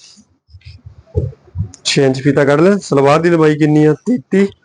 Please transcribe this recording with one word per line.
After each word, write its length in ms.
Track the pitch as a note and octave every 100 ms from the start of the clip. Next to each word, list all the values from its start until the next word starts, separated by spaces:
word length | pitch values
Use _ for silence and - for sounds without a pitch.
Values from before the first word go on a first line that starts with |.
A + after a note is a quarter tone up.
| - - _ _ _ - - - - - _ - - - _ - - -
ਛੇ 200 | - -
ਇੰਚ 180 | C3+ C3+
ਫੀਤਾ 220 | C3+ C#3
ਕੱਢ 160 | C#3 D3
ਲਿਆ। 160 | F3 G3+
ਸਲਵਾਰ 440 | - C#3 C#3 D3+
ਦੀ 100 | E3+
ਲੰਬਾਈ 280 | E3+ D#3 D3+
ਕਿੰਨੀ 260 | D#3 D3+
ਆ? 100 | D3+
ਤੇਤੀ। 540 | D3+ - B3+ - F#3+ G3 -